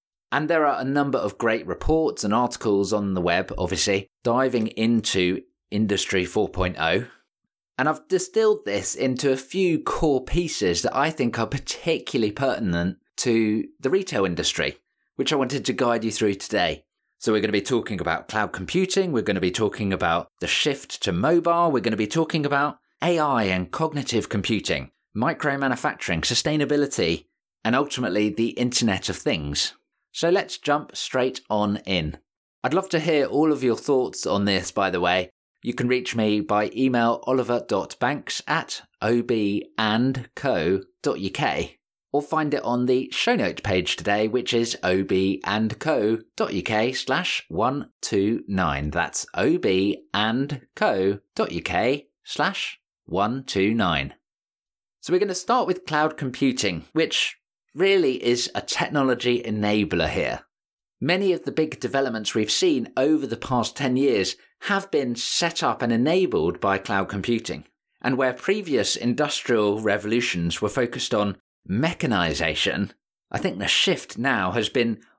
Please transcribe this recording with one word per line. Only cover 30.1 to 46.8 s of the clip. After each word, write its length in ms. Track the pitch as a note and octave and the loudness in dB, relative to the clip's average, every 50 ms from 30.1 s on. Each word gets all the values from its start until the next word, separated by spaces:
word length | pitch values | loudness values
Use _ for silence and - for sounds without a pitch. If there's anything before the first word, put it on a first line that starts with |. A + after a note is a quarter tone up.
So 180 | - - - E3+ | -6 -2 2 2
let's 300 | F3+ G3+ - - - - | 2 2 0 -2 -8 -6
jump 360 | - D3 D3 D3+ D3 - - | 0 0 0 0 0 -6 -10
straight 460 | - - - - B2+ B2+ C3 B2+ - _ - | -10 -8 -4 0 0 0 0 -2 -6 _ -2
on 280 | G#2+ G#2 G#2 G2+ G#2 G#2 - | 0 2 2 2 0 -2 -2
in. 340 | F#2+ F#2+ F2 D#2 D2 D2+ - _ _ _ _ _ _ _ - - | -2 -2 0 0 -2 -6 -10 _ _ _ _ _ _ _ -6 -4
I'd 120 | B2+ D3 | 0 0
love 140 | F#3 F#3 - | 0 0 0
to 100 | - D#3+ | -2 0
hear 260 | D3+ E3+ D#3+ D3 C3+ | 2 2 2 2 2
all 260 | - G#2+ C#3+ D#3+ D#3 | 2 2 2 4 4
of 120 | D3 B2 C3 | 2 2 2
your 120 | B2 A2+ | 0 0
thoughts 500 | - - - C#3 C3 B2 - - - - | 0 0 2 2 2 2 0 -4 -6 -2
on 200 | - F#2+ G2+ G2+ | 0 0 2 2
this, 260 | G2+ G2 F#2 F2 - | 2 2 0 -2 -2
by 180 | - G#2 G2 F#2 | -2 0 0 0
the 120 | F2+ F2 | 2 2
way. 300 | F2+ F2 F2+ F#2 F2+ - _ _ _ _ _ _ - | 2 2 2 2 0 -4 _ _ _ _ _ _ -6
You 100 | B2 - | -6 -2
can 140 | - A#2+ | -2 0
reach 280 | A#2+ B2+ B2+ B2 - - | 0 0 0 -2 -2 -2
me 260 | A#2 A2 G#2+ G#2+ G#2+ | 0 2 2 2 0
by 280 | G2+ G#2 G#2 G#2 G#2+ - - | 0 2 0 0 0 0 0
email, 480 | A2+ C3 C3 B2 A#2+ A#2 A#2 A#2 - - | 0 2 2 4 4 2 2 2 0 0
oliver 340 | C3 C3 B2+ A#2 A2+ A#2+ A#2 - | 0 0 0 2 0 -2 -2 0
dot 300 | - G#2+ F#2+ - - - - | 0 -2 -2 -2 -4 -4 -2
banks 400 | A#2+ B2+ D3 C#3 - - - - - | -2 -2 -2 -4 -8 -10 -10 -8 -4
at 360 | - D3+ E3 - - - - - _ _ - | -2 -2 -2 -2 -6 -12 -14 -14 _ _ -4
O 220 | G#2 G#2+ A#2+ A#2+ A#2 | 0 0 2 2 2
B 480 | A#2+ A#2+ A2 G#2 G2+ G2+ G#2 - - - - | 0 0 0 2 0 0 -2 -4 -6 -4 -2
and 500 | A2 G#2+ G#2+ A2+ B2 C3+ C3 B2+ A#2 - - | 0 0 2 2 2 0 0 -2 -8 -12 -12
co 480 | - - C#3 A2+ F2 D#2 E2+ F#2+ G2 - _ _ - | -6 -2 0 0 2 2 2 0 0 -2 _ _ -4
dot 180 | - D3 - - | -4 -2 -2 -2
U 120 | G2 F#2+ | -4 -6
K, 480 | - - D#3 G#2 C#2+ - - - - _ _ _ _ _ _ - - | -4 -2 -2 -2 0 -2 -4 -6 -10 _ _ _ _ _ _ -4 -4
or 80 | D3 | -2
find 320 | D3 - D#3+ D#3 D#3 D3 D3 | -2 0 -2 0 0 0 -2
it 80 | - | -2
on 240 | - A#2 A#2+ B2 B2 | 0 -2 0 0 2
the 240 | B2 B2+ C3 - - | 2 2 2 0 -4
show 240 | - - - A#3 B3 | -4 -2 0 0 2
note 280 | F#3 A2 F2 E2 - - | 2 0 -2 -2 -4 -2
page 320 | G#2+ F#2+ F#2 F2+ - - | 0 0 0 0 -2 -4
today, 320 | - - G#2 G2+ G#2+ G#2+ | -4 -2 0 0 0 0
which 260 | A2 A2+ B2+ B2 - B2 | 0 0 -2 -2 0 0
is 240 | A#2 A#2 A2+ - - - | 0 0 0 -4 -2 0
O 200 | F2+ F#2 G2 G2 | 0 2 2 0
B 380 | F#2+ G2 F#2 F#2+ G2 G2 - - | 2 2 2 2 2 0 -2 -2
and 360 | F#2 G2+ A2 A2 G#2+ - - | -2 0 0 0 -2 -2 -2
co 400 | - D#3+ D3+ B2 G#2 G#2+ A2+ A2+ - _ - | -2 0 2 2 2 2 2 0 -4 _ -6
dot 180 | - A2 - - | -4 -4 -2 -2
U 80 | F#2 | -4
K 320 | E2+ - A2 G#2+ | -2 0 0 0